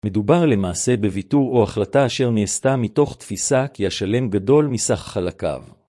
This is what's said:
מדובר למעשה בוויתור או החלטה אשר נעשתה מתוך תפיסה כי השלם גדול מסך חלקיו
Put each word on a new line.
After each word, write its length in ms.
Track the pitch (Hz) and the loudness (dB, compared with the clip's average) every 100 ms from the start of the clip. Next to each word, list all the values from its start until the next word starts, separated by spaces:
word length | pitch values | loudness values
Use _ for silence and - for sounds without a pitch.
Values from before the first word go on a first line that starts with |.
מדובר 420 | 107 98 101 170 165 | -2 -2 2 4 4
למעשה 500 | 107 95 85 - 123 | 2 0 -2 0 0
בוויתור 600 | 104 95 - 147 131 123 | 0 -4 -2 0 2 2
או 60 | |
החלטה 440 | 104 - 101 139 135 | 0 0 0 0 0
אשר 240 | - 123 | 0 0
נעשתה 460 | 113 101 - 131 135 | 0 0 0 -2 0
מתוך 400 | 117 - 143 - | -2 0 0 -2
תפיסה 500 | - 98 - 135 135 | -12 -8 -2 0 -2
כי 180 | - 98 | -4 -4
השלם 440 | - 98 113 127 | -2 -2 -2 0
גדול 360 | 101 98 147 151 | -2 2 2 4
מסך 320 | 120 - 104 | -2 -2 -4
חלקיו 640 | - - 90 - 82 67 64 _ | -4 -6 -6 -4 -6 -6 -10 _